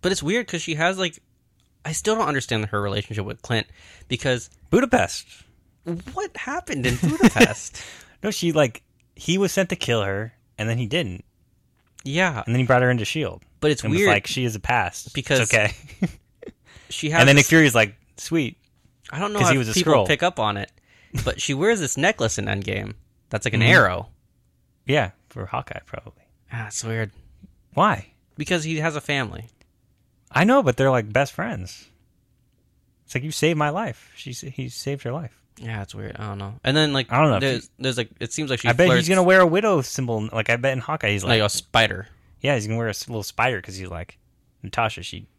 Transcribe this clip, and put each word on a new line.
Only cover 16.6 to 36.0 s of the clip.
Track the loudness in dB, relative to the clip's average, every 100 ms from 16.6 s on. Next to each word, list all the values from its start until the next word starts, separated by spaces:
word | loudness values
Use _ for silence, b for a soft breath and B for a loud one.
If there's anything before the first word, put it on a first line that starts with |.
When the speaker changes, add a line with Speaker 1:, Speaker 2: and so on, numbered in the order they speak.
| _ b b
Speaker 1:
she | -8 -2
has | 4
Speaker 2:
And | 8
then | 8
Speaker 1:
this | 8
Speaker 2:
Nick |
Fury's | 6 6 6
like, | 2 -2 _ -18
"Sweet." | -4 -2 -2 -8 _ _ _ _ -14
Speaker 1:
I | -8
don't | -4
know | 0
Speaker 2:
'Cause | 2
Speaker 1:
if |
Speaker 2:
he | 2
was | 2
a |
Speaker 1:
people | 0 4
Speaker 2:
Skrull. | 4 4
Speaker 1:
pick | 2
up | 0 0
on | -2 -2
it, | -8 _ b b b -4
but | -4 -4
she | -4
wears | 0 2 2
this | 0 0
necklace | 0 2 -2 -2
in | -4
Endgame | -4 -4 -6 -6 -12 _ _ _
that's | -6 -2
like |
an | 2
Speaker 2:
Mm-hmm. | 6
Speaker 1:
arrow. | 6 6 0 -8 _ _ _ _ _ _ _ 0
Speaker 2:
Yeah, | 0 0 -6 _
for | -14 -8
Hawkeye, | -8 -8 -14 -12
probably. | -16 -16 _ _ _ _
Speaker 1:
Ah, | -12 -10
it's | -10
weird. | -6 -6 -6 -10 -20 _ -20 _ _ 0
Speaker 2:
Why? | 2 2 -6 _ _ -12
Speaker 1:
Because | -2 -2 -2
he | -2
has | -2 -4
a |
family. | -4 -4 -4 -8 -16 _ _ _ _ _ _ _ _
Speaker 2:
I | 2
know, | 4 4
but | 4 2
they're, | 4
like, | 2 2
best | 0 0
friends. | -2 -6 -6 -10 -14 -20 _ _ _ _ _ _ _ _ _ _ _ _
It's | -6
like, |
"You | -6
saved | 0 2 2
my | 0
life." | -2 -6 -10 -18 -18
She | -14
sa-, | -14 -12
he | -10 -10
saved | -8 -8 -6
her | -6
life. | -8 -10 _ _ _
Speaker 1:
Yeah, | -10 -10
it's | -10
weird. | -12